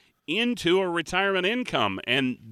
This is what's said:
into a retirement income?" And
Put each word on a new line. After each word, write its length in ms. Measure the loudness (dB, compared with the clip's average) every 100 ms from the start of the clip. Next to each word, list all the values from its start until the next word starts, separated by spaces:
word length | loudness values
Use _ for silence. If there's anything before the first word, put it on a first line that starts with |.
| _ _ -6
into 500 | -2 0 0 2 2
a 100 | 2
retirement 560 | -2 -2 0 0 0
income?" 540 | 0 -2 -2 0 0 0
And 340 | 0 2 2 -2 -4